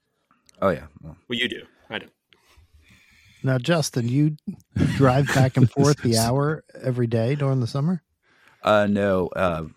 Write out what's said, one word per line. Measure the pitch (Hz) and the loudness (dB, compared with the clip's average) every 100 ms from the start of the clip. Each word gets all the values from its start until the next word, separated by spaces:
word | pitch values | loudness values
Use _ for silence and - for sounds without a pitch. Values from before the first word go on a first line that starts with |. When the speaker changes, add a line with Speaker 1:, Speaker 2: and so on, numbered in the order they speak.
| _ _ _ _ _ - | _ _ _ _ _ -4
Speaker 1:
Oh, | 98 | -2
yeah. | 82 73 - | -2 -6 -20
Well | 80 76 - | -20 -20 -10
Speaker 2:
Well, | 120 | -4
you | 120 | -4
do. | 92 - _ - | -6 -16 _ -12
I | 110 | -12
don't. | 92 _ _ _ _ _ _ _ _ _ _ _ _ _ | -12 _ _ _ _ _ _ _ _ _ _ _ _ _
Speaker 3:
Now, | 135 131 | -2 -2
Justin, | 123 170 147 - 120 | 0 0 0 -2 -2
you | 131 151 151 - 185 - - - - | 2 0 -2 -10 -14 -8 -2 0 4
drive | 135 127 139 | 4 4 2
back | - 131 - | 2 2 4
and | 120 | 2
Speaker 4:
<laughs> | - | 4
Speaker 3:
forth | 139 147 | 2 2
the | - 113 | 2 2
hour | 113 131 143 156 - - | 2 0 -2 -4 -10 -10
every | 117 123 120 | -6 -2 -2
day | 117 113 147 | 0 -2 -2
during | 139 135 | -2 0
the | 120 | -2
summer? | 139 147 180 - _ _ _ _ _ | -2 -2 -4 -6 _ _ _ _ _
Speaker 1:
Uh, | - 107 104 | 2 2 4
no. | 101 101 92 85 | 2 2 0 0
Uh, | - 92 80 78 | -2 -2 -2 -8